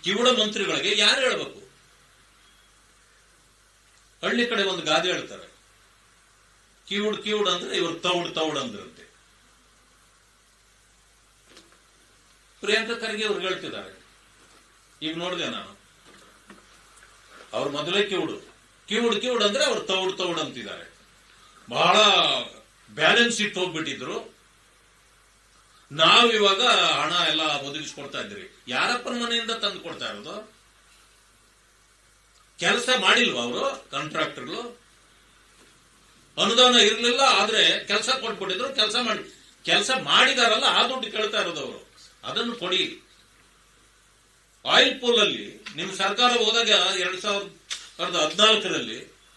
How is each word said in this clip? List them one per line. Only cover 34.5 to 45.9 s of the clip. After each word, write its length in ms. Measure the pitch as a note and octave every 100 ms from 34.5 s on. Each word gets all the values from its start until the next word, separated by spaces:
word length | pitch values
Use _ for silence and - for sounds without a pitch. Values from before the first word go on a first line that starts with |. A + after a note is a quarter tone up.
| G#3 A#3+ - _ _ _ _ _ _ _ _ - _ _ _ _ _ _ -
ಅನುದಾನ 320 | G#3 A#3 B3 A#3+
ಇರ್ಲಿಲ್ಲ, 460 | G#3 A3+ A#3+ A#3+
ಆದ್ರೆ 640 | C4 F#3+ G#3+ G#3+ E3 G3 -
ಕೆಲಸ 240 | G#3 A#3+
ಕೊಟ್ಬಿಟ್ಟಿದ್ರು. 680 | - A3 G3 F#3 F#3 C4+ -
ಕೆಲಸ 200 | G#3+ A#3+
ಮಾಡಿ, 420 | A#3 G3+ - - - - -
ಕೆಲಸ 240 | F#3+ G3+ C4
ಮಾಡಿದಾರಲ್ಲ, 600 | - F#3+ B3+ B3 A#3 A3
ಆ 240 | C4 F#3 B3
ದುಡ್ಡು 240 | C4 -
ಕೇಳ್ತಾ 300 | A3 G#3+ G#3+
ಇರೋದು 180 | F3 D3+
ಅವರು, 280 | B2 - - - - _
ಅದನ್ನು 320 | A2+ A3 A#3 -
ಕೊಡಿ. 460 | F#3 F3+ - - - _ _ _ _ _ _ _ _ _ _ _ _ _ _ _ B2+
ಆಯಿಲ್ 300 | G3+ C4 -
ಪೂಲ್ 200 | A#3+ A3+
ಅಲ್ಲಿ 440 | G3+ A#2 G2+ - - C#3+
ನಿಮ್ 220 | F#3+